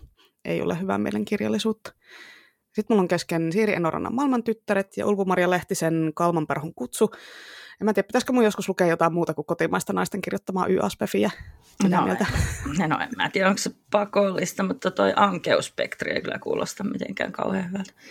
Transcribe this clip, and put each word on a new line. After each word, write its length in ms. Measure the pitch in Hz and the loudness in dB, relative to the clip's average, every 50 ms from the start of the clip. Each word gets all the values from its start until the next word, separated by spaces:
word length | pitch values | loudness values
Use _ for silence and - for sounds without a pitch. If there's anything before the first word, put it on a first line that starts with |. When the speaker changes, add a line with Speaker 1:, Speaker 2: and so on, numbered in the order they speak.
| - - _ _ _ _ _ _ - | -20 -20 _ _ _ _ _ _ -8
Speaker 1:
Ei 180 | 175 170 165 - | -4 -4 -2 -2
ole 180 | 170 180 165 | -2 -2 -2
hyvää 180 | 190 190 196 202 | -2 -2 -2 -2
mielen 260 | 208 202 202 214 208 | -2 -2 -2 -4 -4
kirjallisuutta. 680 | - 214 202 214 214 220 208 - 220 214 - - - - _ _ - - - - - - - - _ _ _ _ _ _ | -4 -4 -2 -2 -2 -2 0 -2 -2 -4 -4 -8 -18 -20 _ _ -20 -20 -20 -20 -20 -20 -20 -20 _ _ _ _ _ _
Sitten 120 | 214 208 - 226 | -4 0 2 4
mulla 80 | 202 180 | 4 4
on 60 | 175 | 4
kesken 440 | 175 170 - - 175 165 165 165 165 | 2 0 0 0 -2 0 0 0 2
Siiri 200 | 220 220 208 165 | 2 2 2 2
Enorannan 400 | 165 170 160 - - 90 90 220 | 2 0 0 0 -2 -4 -2 -2
Maailman 280 | 254 294 269 254 240 233 | 0 2 2 2 0 0
tyttäret 540 | 226 220 - _ - 202 196 196 - - | -2 -4 -4 _ -2 0 0 -2 -2 -4
ja 100 | 196 208 | -2 0
Ulvo-Maria 440 | 208 208 196 196 185 180 180 175 180 | 0 0 2 0 2 2 2 4 4
Lehtisen 600 | 180 175 - - 185 - 165 165 165 160 160 156 - | 2 2 0 -2 -4 -2 0 0 2 2 0 0 0
Kalmanperhon 600 | - 175 175 170 165 151 - 143 151 147 160 - | 0 2 2 2 2 0 0 -2 -4 -4 -6 -8
kutsu. 360 | - 247 - - - 220 208 - - - - - - - - - - - - - - | -10 -10 -8 -2 0 0 0 0 -4 -20 -20 -20 -20 -20 -20 -18 -20 -20 -20 -8 -2
En 40 | 190 | 0
mä 80 | 214 208 | 2 2
tiedä, 120 | - - | 2 0
pitäisikö 260 | - - 254 - - 254 | 2 0 0 2 2 4
mun 120 | 247 226 | 4 4
joskus 240 | 214 - - 185 - | 4 2 0 -4 -2
lukea 180 | 185 - 185 | 0 2 2
jotain 260 | 170 165 165 165 170 160 | 4 4 4 4 2 2
muuta 220 | 170 165 - 156 | 2 0 0 -2
kuin 100 | - - | -4 -4
kotimaista 480 | - 165 - 160 165 180 185 - - 202 | -4 -2 -2 0 0 0 -2 -2 -2 -2
naisten 280 | 185 185 - - 190 - | 0 -2 -2 -4 -6 -6
kirjoittamaa 440 | 180 196 202 - - 185 185 - | -6 -6 -6 -4 -4 -2 0 0
Y 120 | - 185 - 208 | 2 2 2 0
A 60 | 196 | 0
Spefiä. 420 | - - 214 - - 196 208 208 - - - - - - _ - _ - 196 | -2 -4 -4 -2 0 0 0 0 -2 -6 -12 -18 -20 -20 _ -14 _ 0 2
Mitä 140 | 185 180 | 4 4
Speaker 2:
No, 80 | 170 - | 4 2
Speaker 1:
mieltä? 220 | - 185 - 202 - - - - - - - - 285 147 180 170 | 2 0 0 0 0 0 0 0 -2 -4 -6 -6 -4 -2 0 0
Speaker 2:
en, 60 | 160 | 0
no 80 | 147 - | 0 0
en 80 | - - - | -2 -4 -4
mä 140 | 190 - - | -2 -2 0
tiedä, 180 | - 190 190 190 | 0 2 2 2
onko 100 | 202 - | 2 2
se 120 | - - - _ _ _ | -2 -6 -8 _ _ _
pakollista, 720 | - 208 208 202 - 202 202 196 185 - 180 - - - 196 | 0 2 2 2 2 2 2 2 2 -2 -4 -4 -2 -2 -2
mutta 280 | 185 185 - - 185 | -2 -2 -2 -2 -2
toi 220 | - - 196 196 - | 2 2 2 4 4
ankeusspektri 960 | - 202 196 185 160 - 156 110 - - - - - - - - - - - - | 4 4 4 2 0 0 2 2 2 2 -2 -4 -6 -6 -6 -6 -8 -6 -4 -4
ei 80 | - - | -4 -4
kyllä 160 | - - - | -4 -6 -6
kuulosta 460 | - - - - - - - - 196 | -4 -2 -2 -2 -2 -4 -4 -6 -6
mitenkään 480 | - - 185 - - 196 - - - - | -4 -4 -4 -6 -6 -6 -6 -6 -6 -6
kauhean 360 | - - - 196 190 180 175 | -4 -4 -2 -2 -2 -2 -4
hyvältä. 240 | 190 196 190 - - _ - - | -6 -6 -8 -10 -14 _ -20 -20